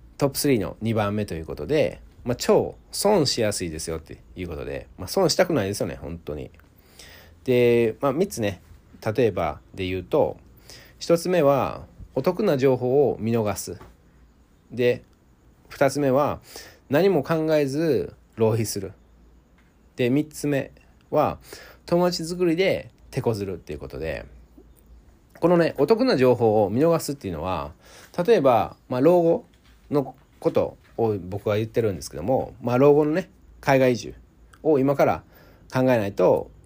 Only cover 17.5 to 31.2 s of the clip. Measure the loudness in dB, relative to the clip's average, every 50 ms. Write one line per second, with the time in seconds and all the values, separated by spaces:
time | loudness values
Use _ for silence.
17.5 | 2 2 0 0 -2 -2 0 0 0 0 -2 -4 -10 _ _ _ _ 0 2 2
18.5 | 2 0 -2 -4 -4 -8 -10 -10 -14 -18 _ _ _ _ _ _ _ _ _ _
19.5 | _ _ _ _ _ _ _ _ _ -2 0 0 2 0 0 -2 -8 -8 -4 -2
20.5 | -2 -2 -4 -6 -14 -20 _ _ _ _ _ _ 0 0 0 0 -2 -6 -12 -20
21.5 | -20 -20 -20 -20 -20 -20 _ -2 0 2 2 0 0 -4 -6 -8 -4 -2 0 0
22.5 | 0 0 0 0 0 -2 -6 -12 -20 _ -20 -10 -8 -4 -2 -2 -2 -2 -4 -8
23.5 | -8 -10 -12 -14 -14 -12 -12 -14 -12 -8 -8 -8 -8 -8 -10 -16 -20 -20 -20 _
24.5 | _ -20 -20 -20 _ _ _ _ -20 -20 _ -20 _ _ _ _ _ -2 2 2
25.5 | 4 4 2 2 2 0 2 2 2 2 2 0 2 4 4 4 4 4 2 2
26.5 | 4 4 2 2 2 0 2 2 2 0 -2 -6 -8 -8 -8 -10 -8 -6 -6 -6
27.5 | -6 -6 -8 -10 -14 -18 _ -20 -20 -20 -20 -12 -8 -4 2 2 2 4 6 4
28.5 | 4 4 2 -2 -6 -16 _ _ -4 2 4 6 6 6 4 4 2 0 -2 _
29.5 | _ _ _ _ -20 _ _ -4 -2 -2 -2 -4 -10 -18 _ _ _ _ -4 0
30.5 | 0 2 0 0 -4 -12 _ _ -4 -2 0 0 0 -2